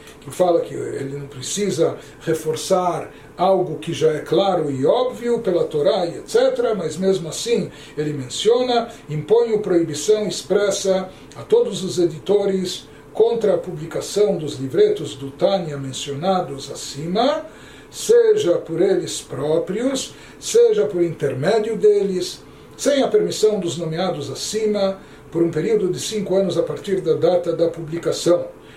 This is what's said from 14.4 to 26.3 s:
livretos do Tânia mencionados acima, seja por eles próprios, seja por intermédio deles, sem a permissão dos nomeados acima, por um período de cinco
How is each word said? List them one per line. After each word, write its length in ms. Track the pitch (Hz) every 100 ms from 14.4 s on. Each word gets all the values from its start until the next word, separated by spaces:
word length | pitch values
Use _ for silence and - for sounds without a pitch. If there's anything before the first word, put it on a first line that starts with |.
| 147 123
livretos 560 | 131 165 208 - 143 -
do 160 | 135
Tânia 460 | - 240 196 160 143
mencionados 960 | 135 127 143 139 185 185 139 135 -
acima, 720 | - - 139 160 196 262 311 - - - - -
seja 640 | - - 440 440 - 170 165
por 240 | - 160
eles 400 | 196 180 156 -
próprios, 920 | - 131 147 160 170 202 262 262 - - - -
seja 460 | - 233 233 208 202
por 160 | 175
intermédio 760 | 170 - 143 127 175 226 226 202
deles, 680 | 208 202 190 180 175 - - - - -
sem 260 | - 277
a 60 | 247
permissão 520 | 214 175 - 214 208
dos 180 | 170 147
nomeados 520 | 160 160 185 151 131
acima, 680 | - - 214 214 202 190 190 - - -
por 100 | 165
um 80 | 170
período 400 | 151 190 208 180
de 100 | 143
cinco 360 | - 214 185